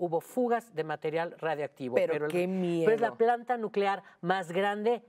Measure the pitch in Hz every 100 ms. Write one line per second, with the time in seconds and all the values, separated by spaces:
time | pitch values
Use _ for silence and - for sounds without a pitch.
0 | 175 165 - 254 240 233 226 156 156 151
1 | 156 165 170 - 160 151 143 - 131 127
2 | 170 147 151 175 180 190 175 170 165 226
3 | 233 120 226 240 233 240 214 202 202 190
4 | - - 170 190 170 175 202 208 214 233